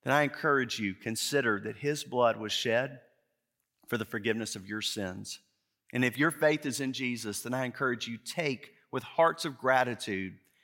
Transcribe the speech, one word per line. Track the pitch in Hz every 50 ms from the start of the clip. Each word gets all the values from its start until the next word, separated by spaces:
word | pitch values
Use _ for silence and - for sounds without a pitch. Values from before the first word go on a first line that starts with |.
| _
then | 127 131
I | 147 147
encourage | 139 139 - - 156 143 135 127 120 - -
you, | 110 98 92
consider | - - 117 110 110 - - 147 143 131 117 107 98
that | 104 107 104
his | - 139 143 151 143 -
blood | - 123 123 120 117 110 107
was | 110 107 -
shed | - - 123 113 120 131 135 135 131 - _ _ _ _ _ _ _ _ _ _ _ _ _ _ _ _ -
for | - 113
the | 110
forgiveness | - - 113 101 113 110 113 110 104 -
of | 107 92
your | 98 104 107
sins. | 104 - - 110 101 92 92 101 101 - - - _ _ _ _ _ _ _ _ _ _
And | - 123 127
if | 123 - 123
your | 147 160
faith | - - 156 151 151 147 151
is | 147 120 135
in | 139 131 131
Jesus, | 113 131 123 120 117 120 107 101 -
then | - 117 123
I | 131 131
encourage | 123 117 - 139 127 123 117 - 120
you, | 117 110
take | _ - - - 165 147 131 110 - - - _ _ _
with | - 131 -
hearts | - - - 165 165 165 - -
of | 160 135 -
gratitude | - 127 131 127 127 123 117 101 - - 101 95 95 95 98 - _ _ _ _